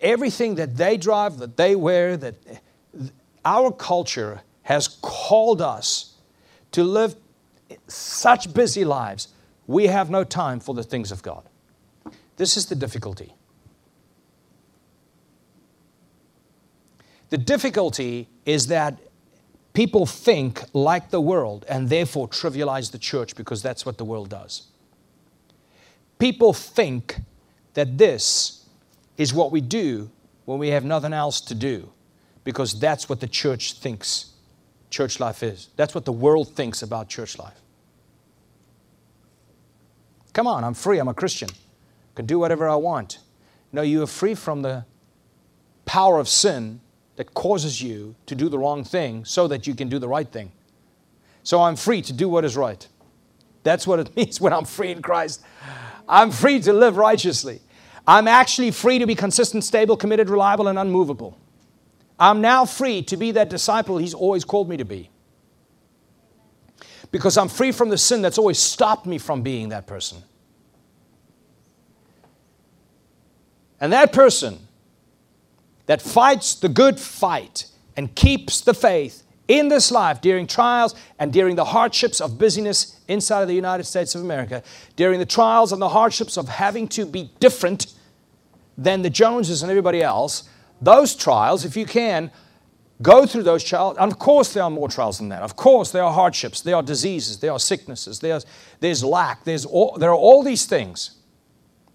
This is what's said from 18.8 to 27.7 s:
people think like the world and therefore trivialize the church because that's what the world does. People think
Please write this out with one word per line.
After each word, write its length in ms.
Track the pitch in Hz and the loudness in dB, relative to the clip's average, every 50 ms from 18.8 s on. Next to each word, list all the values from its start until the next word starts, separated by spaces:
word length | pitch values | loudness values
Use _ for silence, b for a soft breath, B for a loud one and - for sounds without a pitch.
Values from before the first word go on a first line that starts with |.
| 147 147 131 - _ _ _ _ _ _ _ _ _ _ _ _ _ _ | -2 -4 -6 -10 _ _ _ _ _ _ _ _ _ _ _ _ _ _
people 320 | - 208 233 - - 208 175 | 0 0 0 2 2 2 0
think 580 | 117 - - - 240 202 151 131 123 - - - - - | 0 -4 -4 2 2 2 2 0 -4 -6 -10 -12 -6 -4
like 360 | 139 139 156 175 175 - - | -2 0 0 0 -2 -4 -4
the 100 | - 175 | -4 -2
world 440 | 147 160 185 165 127 107 104 104 - - | 0 0 0 0 -2 -4 -6 -10 -10 -8
and 200 | 139 131 131 123 | -6 -4 -2 -2
therefore 400 | 151 165 175 - - 147 123 113 | 0 0 -2 -2 -4 -6 -8 -6
trivialize 640 | - - - 160 131 143 147 139 135 135 123 - | -8 -6 -6 -6 -4 -4 -4 -4 -4 -6 -8 -10
the 60 | - 110 | -14 -12
church 380 | - - - 131 117 - - | -10 -6 -6 -6 -6 -8 -12
because 260 | - 110 - 120 104 | -16 -12 -10 -10 -8
that's 240 | 101 131 120 - - | -8 -8 -10 -10 -12
what 100 | 131 110 | -12 -12
the 80 | - 113 | -12 -10
world 240 | 107 113 107 101 98 | -10 -10 -12 -12 -14
does. 380 | 104 95 95 - - - - _ _ _ _ _ _ _ _ _ _ _ _ _ _ _ _ _ b b b b b b b b b b b b _ - | -16 -18 -18 -16 -18 -18 -18 _ _ _ _ _ _ _ _ _ _ _ _ _ _ _ _ _ b b b b b b b b b b b b _ -2
People 340 | 233 254 - - 233 214 | -2 0 2 4 4 4
think 640 | 165 - - - - 240 208 147 127 120 - - - - - - _ _ _ _ _ _ _ _ | 4 2 -6 -8 -2 -2 -2 -2 -2 -8 -8 -10 -12 -14 -14 -14 _ _ _ _ _ _ _ _